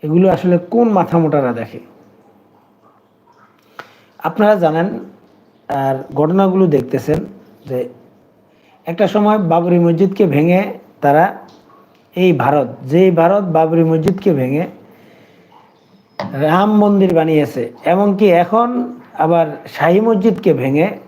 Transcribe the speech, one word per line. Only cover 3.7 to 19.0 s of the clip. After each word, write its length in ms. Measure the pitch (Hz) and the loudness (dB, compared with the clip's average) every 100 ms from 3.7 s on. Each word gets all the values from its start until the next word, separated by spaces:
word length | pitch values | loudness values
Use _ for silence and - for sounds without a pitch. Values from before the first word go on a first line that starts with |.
| - - _ _ _ 160 | -20 -20 _ _ _ -8
আপনারা 260 | 170 214 208 | 0 2 2
জানেন 240 | 165 156 185 - - - _ _ _ _ _ | 0 0 -4 -6 -14 -20 _ _ _ _ _
আর 260 | 139 135 135 - 139 | -4 -4 -4 -6 -4
ঘটনাগুলো 440 | 156 185 196 185 185 143 | 0 2 0 2 2 0
দেখতেছেন 420 | 123 131 135 156 - - - _ - | -2 -6 -4 -6 -6 -18 -20 _ -10
যে 100 | 127 123 - _ _ _ _ _ _ _ _ - | -8 -8 -12 _ _ _ _ _ _ _ _ -12
একটা 200 | 170 202 | -2 0
সময় 240 | 208 208 214 175 | 2 0 0 0
বাবরি 260 | 170 175 175 | 0 2 2
মসজিদকে 400 | 170 165 190 - 190 | 2 2 0 2 0
ভেঙে 260 | 143 165 180 202 - - _ | 2 2 0 -2 -8 -18 _
তারা, 200 | 143 147 180 - - - _ _ _ _ _ - | 0 2 0 -2 -20 -20 _ _ _ _ _ 0
এই 140 | 185 156 | 0 2
ভারত, 240 | 127 147 123 120 127 | 2 0 -2 -8 -2
যেই 200 | 160 190 165 | 2 4 4
ভারত 240 | 170 202 190 160 | 2 2 0 0
বাবরি 280 | 160 165 160 | 0 2 2
মসজিদকে 400 | 165 156 175 202 147 | 0 0 -2 -2 -2
ভেঙে 240 | 127 147 180 - - - - - _ _ _ - _ _ _ _ _ - - 139 156 | -2 -4 -6 -12 -20 -20 -20 -20 _ _ _ -20 _ _ _ _ _ -14 -12 -4 0
রাম 220 | 175 208 214 | 0 2 2
মন্দির 280 | 208 202 190 165 | 2 2 2 2
বানিয়েছে, 440 | 160 156 143 131 113 - 151 | 2 0 0 -4 -8 -6 -2
এমনকি 340 | 180 208 196 214 170 | 0 0 2 4 4
এখন 260 | 175 220 240 247 247 - | 2 0 0 -4 -8 -10